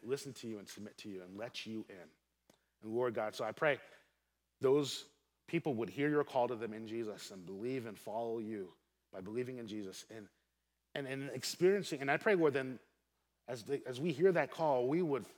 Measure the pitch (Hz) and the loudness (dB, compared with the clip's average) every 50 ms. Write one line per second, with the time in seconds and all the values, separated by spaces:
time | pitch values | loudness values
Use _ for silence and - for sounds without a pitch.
0 | 104 117 135 139 - 139 123 - - 113 110 101 92 - - 104 104 107 - - | -4 -4 -4 -4 -4 -8 -12 -8 -8 -8 -8 -8 -10 -12 -14 -12 -12 -14 -14 -12
1 | - 107 95 92 90 92 95 101 113 127 - - - 107 110 110 98 - 101 92 | -12 -10 -10 -10 -12 -12 -10 -10 -10 -8 -8 -10 -10 -8 -8 -8 -8 -10 -14 -16
2 | 82 80 _ _ _ _ _ _ _ - _ _ _ _ _ _ 110 110 110 123 | -18 -20 _ _ _ _ _ _ _ -20 _ _ _ _ _ _ -10 -4 0 0
3 | 127 123 107 120 107 107 - - 120 107 - - 160 151 135 - - - - - | 0 0 0 -2 -2 -2 -2 -4 -4 -4 -2 2 2 2 2 0 -4 -12 -20 -20
4 | _ _ _ _ _ _ _ _ _ _ _ _ 131 131 139 151 143 123 - - | _ _ _ _ _ _ _ _ _ _ _ _ 4 6 6 6 4 2 -4 -8
5 | - - _ _ _ _ _ _ _ - 170 165 - 160 127 110 117 92 98 135 | -10 -14 _ _ _ _ _ _ _ -4 -4 -2 0 0 0 0 -2 -4 0 0
6 | 143 151 147 147 139 - - 131 120 120 123 107 117 107 107 110 113 107 110 117 | 2 4 4 2 2 2 2 2 2 2 2 -2 -4 -6 -6 -8 -8 -6 -4 -4
7 | 113 107 98 95 - - 101 95 87 87 98 95 113 123 131 131 113 117 101 - | -4 -4 -6 -8 -12 -14 -14 -14 -12 -10 -8 -6 -4 -4 -4 -4 -4 -6 -10 -10
8 | - 110 104 117 117 117 113 117 107 107 110 101 95 87 - _ _ _ _ _ | -10 -6 -4 -2 -2 -2 -2 -2 -2 -4 -4 -6 -6 -8 -12 _ _ _ _ _
9 | _ _ - 95 92 101 110 123 127 127 127 123 117 101 104 107 101 95 90 - | _ _ -12 -10 -10 -6 -4 -4 -4 -4 -6 -8 -8 -8 -6 -6 -8 -8 -10 -12
10 | - - 110 113 101 - _ _ _ _ _ _ _ _ _ _ _ _ - 147 | -16 -14 -16 -16 -16 -16 _ _ _ _ _ _ _ _ _ _ _ _ -8 -6
11 | 139 127 135 135 139 139 113 127 - - - - 175 185 202 202 156 - - 131 | -4 -4 -4 -6 -6 -6 -6 -6 -6 -6 0 4 6 6 6 4 2 -2 -4 -2
12 | 139 139 147 165 - 226 202 175 160 147 135 139 131 131 127 - - _ _ _ | 2 2 2 4 6 4 6 8 6 6 6 4 0 -2 -6 -8 -12 _ _ _
13 | _ _ _ _ _ _ _ _ _ - 131 117 101 131 139 127 - 131 123 123 | _ _ _ _ _ _ _ _ _ -8 -8 -8 -2 -2 -4 -2 -2 -4 -4 -2
14 | 156 180 135 135 180 196 175 170 143 - - - 165 151 135 123 123 127 151 180 | 0 0 4 6 6 6 6 6 2 2 0 2 4 4 6 6 4 4 4 4
15 | 180 151 139 123 92 - - | 4 2 2 0 -2 -6 -14